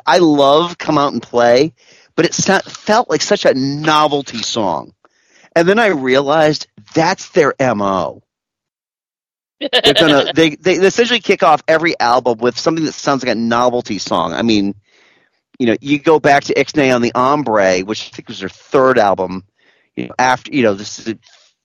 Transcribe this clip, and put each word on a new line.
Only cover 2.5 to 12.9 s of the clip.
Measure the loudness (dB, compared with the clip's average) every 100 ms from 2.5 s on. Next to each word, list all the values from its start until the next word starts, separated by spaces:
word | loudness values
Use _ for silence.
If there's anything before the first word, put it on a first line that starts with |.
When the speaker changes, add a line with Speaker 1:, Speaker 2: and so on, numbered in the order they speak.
| 0
Speaker 1:
felt | -2 -12 -2 0 0
like | -4
such | -2 0 2
a |
novelty | 0 -2 -2 0 2 2 0 -6 -10
song. | -6 -4 -4 -4 -8 _ _ _ _ _ _ 0
And | 2
then | 2
I | 2
realized | 0 0 0 2 2 2 0 -8 -20 _
that's | -2 -2 -2 -4
their | 0 0 0
M | -2 0
O. | -2 -2 -4 -10 _ _ _ _ _ _ _ _ _ _ _ _ _ _ -4 0
They're | 2
gonna, | 2 4 2 0
Speaker 2:
<laughs> |
Speaker 1:
they, | 0 0 0
they | -2
essentially | 2 2 2 0 -2
kick | 0 2
off | 4 2 2
every | 0 0 -2
album | 0 2 0 0
with | -2 -2
something | -4 -2
that | -4